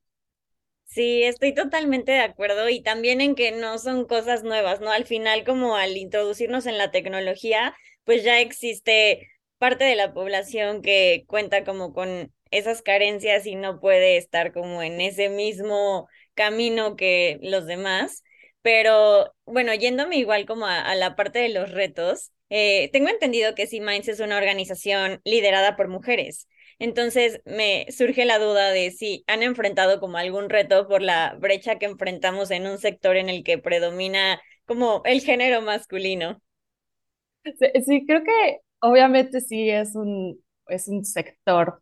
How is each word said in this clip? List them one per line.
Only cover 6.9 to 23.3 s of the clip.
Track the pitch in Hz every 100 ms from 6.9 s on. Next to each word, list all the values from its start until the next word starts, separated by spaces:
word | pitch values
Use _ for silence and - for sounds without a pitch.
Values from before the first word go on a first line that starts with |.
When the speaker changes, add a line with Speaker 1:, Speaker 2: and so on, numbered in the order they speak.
Speaker 1:
tecnología, | 185 180 190 190 185 226 214 247 - _ _ -
pues | 233
ya | 214 240
existe | 233 - 240 214 - 220 214 190 - _ _ _
parte | 247 254
de | 269 226
la | 196
población | - 190 196 196 226 208 208
que | 196 196 180 170 -
cuenta | 214 202 202
como | 196 190 175
con | - 185 180 170 _ _
esas | 220 214 226
carencias | - 196 208 208 214 202 202
y | 190
no | 196 165
puede | 196 185 185 175
estar | 180 170 165
como | 175 175 175
en | 165 170
ese | 190 190 202
mismo | 202 214 190 208 202 202 185 160 _ _
camino | - 214 220 233 226 220 208
que | 190 180 175 151
los | 190 190 165
demás. | 175 196 185 320 - _ _ _ _
Pero, | 233 226 220 220 214 202 - - -
bueno, | 240 240
yéndome | 220 240 254 302 320
igual | 220 208 202
como | 226 208
a, | 175
a | - 190
la | 185 -
parte | 202 240
de | 240
los | 202 190
retos, | 185 190 - 170 247 - _ _
eh, | 208 208 196 143
tengo | 269 294
entendido | 440 285